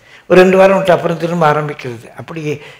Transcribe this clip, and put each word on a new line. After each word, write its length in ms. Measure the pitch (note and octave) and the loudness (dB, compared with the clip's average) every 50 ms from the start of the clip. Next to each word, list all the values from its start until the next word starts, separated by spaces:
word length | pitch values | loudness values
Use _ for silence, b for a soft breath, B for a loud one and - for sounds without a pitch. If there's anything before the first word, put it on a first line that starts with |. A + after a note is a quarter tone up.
| b b b b b b | b b b b b b
ஒரு 140 | F#3+ F3+ | 4 4
ரெண்டு 160 | F#3 F#3+ F#3 F#3+ | 4 4 4 4
வாரம் 180 | F#3+ G3 G3 | 4 4 4
விட்டு 160 | F#3+ - F#3 | 2 0 0
அப்புறம் 260 | E3+ D3+ D3 E3+ E3+ D#3+ | 0 0 0 -4 -6 -6
திரும்ப 360 | D#3+ E3 E3+ F3 E3 D3+ D3 | -6 -6 -4 0 0 0 0
ஆரம்பிக்கிறது, 560 | D3+ D3+ D3 D3 - - C3 A#2+ A2+ A#2+ - | 0 -4 -6 -8 -12 -12 -14 -14 -14 -16 -20
அப்படி, 520 | - - A#2+ - F3 E3 D#3 D3+ D3 C#3+ B B B B | -20 -20 -18 -16 -14 -10 -8 -8 -10 -10 B B B B